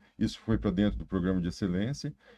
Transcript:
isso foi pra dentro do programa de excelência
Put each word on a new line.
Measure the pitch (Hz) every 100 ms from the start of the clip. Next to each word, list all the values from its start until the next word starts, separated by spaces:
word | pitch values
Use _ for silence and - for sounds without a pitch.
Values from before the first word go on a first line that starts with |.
| _ -
isso | 110 -
foi | - 107
pra | 104
dentro | 92 104 -
do | 80
programa | 95 90 92
de | 87
excelência | - 98 90 113 147 139 - -